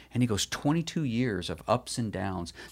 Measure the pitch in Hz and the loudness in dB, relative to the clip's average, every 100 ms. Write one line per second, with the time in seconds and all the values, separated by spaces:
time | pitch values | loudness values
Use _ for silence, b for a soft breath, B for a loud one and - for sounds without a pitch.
0 | B 117 123 101 - - 143 165 165 170 | B 2 2 2 0 0 2 2 0 -2
1 | 143 113 127 92 87 85 - 120 - - | 0 2 0 0 -4 -6 0 0 2 -4
2 | 110 90 98 90 87 B B | -2 -2 -2 -4 -6 B B